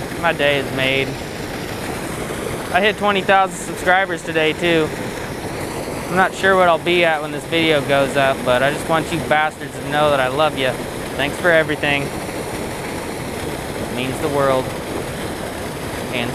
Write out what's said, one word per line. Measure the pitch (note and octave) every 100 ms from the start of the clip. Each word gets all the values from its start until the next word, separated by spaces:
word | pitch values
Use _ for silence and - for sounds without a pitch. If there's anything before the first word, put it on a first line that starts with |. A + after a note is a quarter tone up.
| - -
My | E3+
day | D3+ C#3+ C#3+
is | B2+ C3+
made. | C3 C3+ C3 C3+ - - - - - - - - - - - - - - -
I | F3+
hit | G#3+ F#3+
twenty | G3+ G3
thousand | F#3+ G3 F#3+ F3
subscribers | - D#3+ F3+ F#3 F#3+ E3
today, | - D#3+ D#3
too. | D3+ E3+ E3 D#3 - - - - - - - - - - - -
I'm | F3
not | F3+
sure | F#3 F#3+ F#3+
what | F3+
I'll | D#3+
be | D3+ F3 E3+
at | D#3
when | D3+
this | D3 C#3
video | E3 D#3+ D3 C3+
goes | C#3 C3+ C#3
up, | C3+ C3
but | B2+ B2
I | C3+
just | D3+ -
want | D#3+ D#3
you | E3 -
bastards | D3+ D#3 - C#3+
to | C3 C3+
know | D3 D3+
that | C#3
I | B2+
love | C3+ D#3 C3+
you. | B2+ B2 - - - -
Thanks | C#3 C3+
for | F3
everything. | D#3+ D3+ D3 D3 C#3+
It | C#3+ C#3+ - - - - - - - - - - - - - - - - - A#2+
means | C3 C3
the | D#3
world. | C#3+ C#3 C3 C3 - - - - - - - - - - - - - -
And | B2+ A#2+